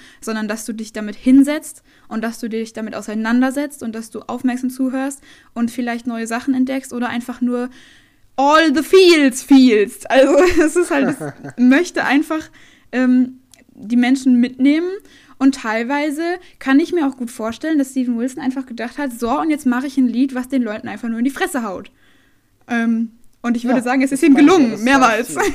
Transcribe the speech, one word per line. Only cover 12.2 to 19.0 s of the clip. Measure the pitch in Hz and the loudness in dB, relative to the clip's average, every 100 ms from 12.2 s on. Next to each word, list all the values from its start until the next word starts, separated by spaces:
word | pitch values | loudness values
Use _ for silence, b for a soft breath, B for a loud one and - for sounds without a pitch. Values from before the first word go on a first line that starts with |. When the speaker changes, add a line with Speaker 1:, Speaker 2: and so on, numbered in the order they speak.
| 302 311 - b b b _ | 0 -6 -8 b b b _
Speaker 1:
ähm, | 247 254 254 254 - _ _ _ - | -2 2 2 0 -4 _ _ _ -20
die | 202 240 | -4 0
Menschen | 247 262 262 247 | 2 2 2 2
mitnehmen. | 247 - 269 302 359 392 b b b - | 2 2 2 2 -2 -8 b b b 0
Und | 269 269 | 0 0
teilweise | 226 220 233 285 311 285 339 359 b _ | -4 -6 -4 -4 -4 -4 -6 -6 b _
kann | 269 269 | 0 2
ich | 339 | 2
mir | 349 277 | -2 -2
auch | - | -4
gut | 240 | -10
vorstellen, | - 220 226 311 311 | -8 -10 -8 -4 -2
dass | 269 | -2
Steven | 262 247 226 | -4 -4 -4
Wilson | 254 262 | -6 -6
einfach | 262 262 262 | -6 -6 -10
gedacht | 233 233 | -12 -12
hat, | - | -8